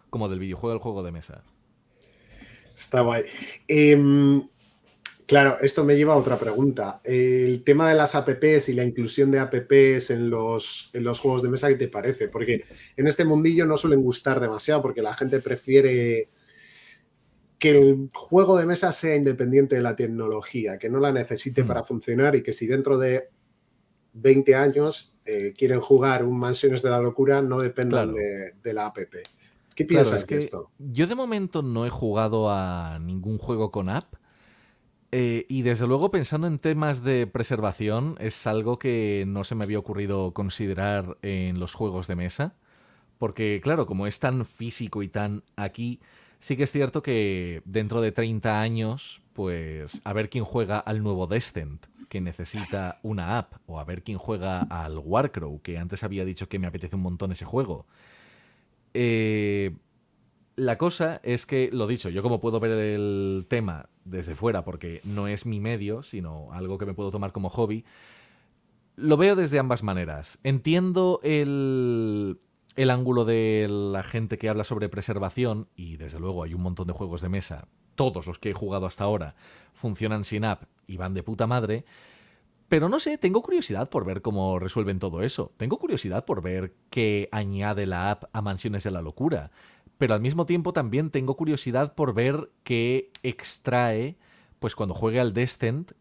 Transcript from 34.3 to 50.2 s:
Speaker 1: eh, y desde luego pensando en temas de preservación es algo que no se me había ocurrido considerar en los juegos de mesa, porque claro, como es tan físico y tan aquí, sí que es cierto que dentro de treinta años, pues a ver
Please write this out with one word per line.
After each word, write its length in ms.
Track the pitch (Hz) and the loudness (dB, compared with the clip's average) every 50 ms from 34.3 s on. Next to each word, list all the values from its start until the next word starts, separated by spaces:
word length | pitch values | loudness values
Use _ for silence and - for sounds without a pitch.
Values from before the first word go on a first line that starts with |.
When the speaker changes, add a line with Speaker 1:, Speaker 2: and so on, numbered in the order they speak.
| _ _ _ _ _ _ _ _ _ _ _ _ _ _ _ _ | _ _ _ _ _ _ _ _ _ _ _ _ _ _ _ _
Speaker 1:
eh, 340 | - 127 123 120 117 117 - - | -2 0 0 0 0 -2 -4 -4
y 140 | 131 131 120 | -4 0 0
desde 260 | 123 120 110 123 123 | 0 0 2 2 2
luego 240 | 131 139 170 202 196 | 2 2 2 0 0
pensando 340 | 180 139 - 156 151 165 | 0 -2 -2 -2 -2 -2
en 140 | 175 156 143 | -2 -2 -2
temas 420 | - 160 156 151 156 151 143 127 120 | -2 -2 0 0 0 0 -2 -2 0
de 240 | 135 131 123 120 | 0 0 2 0
preservación 880 | 98 - - 113 - 135 107 107 101 92 - 107 104 107 117 131 156 160 - | 0 -2 -4 -2 -2 -2 -2 -2 -2 -2 -2 -2 -2 0 0 -2 -4 -6 -6
es 260 | - 110 - - - | -6 -6 -6 -4 -4
algo 320 | 117 107 110 107 117 123 117 | -2 -2 0 0 -2 -2 -2
que 460 | - 131 120 117 110 104 101 101 98 | -2 0 0 0 0 0 0 0 -2
no 160 | 98 98 101 98 | -2 -4 -4 -4
se 140 | - 120 | -4 -4
me 80 | 113 104 | -4 -4
había 160 | 98 107 104 | -2 -2 -4
ocurrido 520 | 101 - 104 98 101 98 98 95 95 90 90 | -4 -4 -6 -4 -4 -2 -2 -2 -2 -2 -4
considerar 840 | - 101 98 - - 110 98 95 87 98 101 104 101 92 92 - - - | -4 -4 -4 -4 -4 -4 -4 -2 -2 -2 -2 -2 -2 -4 -6 -10 -10 -8
en 360 | 101 98 92 92 92 90 90 | -6 -4 -4 -2 -2 -4 -4
los 160 | 90 87 - | -6 -8 -6
juegos 320 | - 113 104 90 92 90 | -6 -6 -4 -4 -6 -6
de 80 | - 92 | -6 -6
mesa, 400 | 87 90 90 - - 143 180 - _ _ _ _ _ _ _ _ _ _ _ _ _ | -4 -4 -6 -4 -6 -6 -8 -8 _ _ _ _ _ _ _ _ _ _ _ _ _
porque 420 | 120 107 95 - 110 107 104 101 | -6 -6 -4 -4 -2 -2 -2 -2
claro, 240 | - 135 160 165 123 | -2 0 0 0 -2
como 200 | - - 92 101 | -2 -4 -4 -4
es 140 | 104 - - | -4 -4 -4
tan 240 | - 131 127 131 113 | -4 -2 -2 -2 -4
físico 580 | - - - 117 117 - - 120 101 - 107 101 | -6 -10 -12 -12 -10 -8 -10 -10 -8 -6 -6 -8
y 60 | 92 | -6
tan 340 | - 104 104 104 104 104 - _ _ | -4 -4 -4 -4 -6 -8 -10 _ _
aquí, 420 | - 104 95 - - 117 120 120 - _ _ _ _ _ _ _ _ | -8 -8 -8 -8 -8 -8 -8 -8 -10 _ _ _ _ _ _ _ _
sí 160 | - - 143 | -8 -6 -2
que 60 | 123 143 | -2 -2
es 80 | 131 | -2
cierto 320 | - 147 139 127 - 156 - | 0 0 -2 0 -2 -4 -4
que 600 | - 123 113 104 101 95 92 90 87 85 80 - | -2 0 0 0 0 -2 -2 -4 -6 -8 -10 -12
dentro 360 | 95 95 110 107 101 110 117 | -6 -4 -4 -2 -2 -2 0
de 120 | 113 110 104 | 0 0 0
treinta 480 | - 113 113 113 107 - 113 107 107 | -2 -2 -2 -4 -2 -2 0 0 0
años, 600 | 110 113 113 113 110 110 117 139 - - - - _ _ _ | 0 -2 -2 -2 -4 -4 -6 -8 -10 -16 -18 -20 _ _ _
pues 680 | - 98 92 87 85 80 78 78 78 76 73 - - - | -6 -4 -4 -4 -4 -6 -8 -10 -10 -12 -12 -14 -12 -10
a 80 | 107 101 | -6 -4
ver 160 | 107 | -4